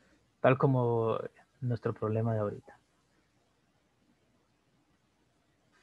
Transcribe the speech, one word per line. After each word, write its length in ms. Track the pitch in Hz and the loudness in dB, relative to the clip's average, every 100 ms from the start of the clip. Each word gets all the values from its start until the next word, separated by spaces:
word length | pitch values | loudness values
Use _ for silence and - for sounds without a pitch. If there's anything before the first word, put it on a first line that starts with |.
| _ _ _ _ | _ _ _ _
tal 180 | 127 131 | 2 4
como 600 | 143 131 120 117 113 - - - - - | 2 2 2 0 0 -2 -6 -14 -20 -10
nuestro 340 | 123 117 117 | -6 -4 -4
problema 400 | 110 107 110 113 | -4 -2 -2 0
de 60 | 110 | -2
ahorita. 400 | 104 - - - _ _ _ _ _ _ _ _ _ _ _ _ _ _ _ _ _ _ _ _ _ _ _ _ _ _ _ _ _ _ | -2 -6 -16 -20 _ _ _ _ _ _ _ _ _ _ _ _ _ _ _ _ _ _ _ _ _ _ _ _ _ _ _ _ _ _